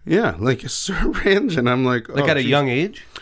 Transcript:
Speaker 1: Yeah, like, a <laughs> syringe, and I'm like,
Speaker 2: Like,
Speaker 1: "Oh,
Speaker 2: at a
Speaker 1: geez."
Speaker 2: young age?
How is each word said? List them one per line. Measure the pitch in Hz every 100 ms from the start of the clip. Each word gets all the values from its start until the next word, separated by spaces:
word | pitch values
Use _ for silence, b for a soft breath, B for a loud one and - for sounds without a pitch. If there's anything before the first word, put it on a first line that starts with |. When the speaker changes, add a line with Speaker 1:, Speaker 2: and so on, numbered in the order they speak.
| -
Speaker 1:
Yeah, | 190 196 82
like, | 120 123
a | 131
<laughs> |
syringe, | - - 185 - 190 202 196 262 160
and | 123
I'm | 123
like, | 127 120 -
Speaker 2:
Like, | 135 147
Speaker 1:
"Oh, |
Speaker 2:
at | 147
a |
Speaker 1:
geez." | 120
Speaker 2:
young | 143 135
age? | 127 196 - B B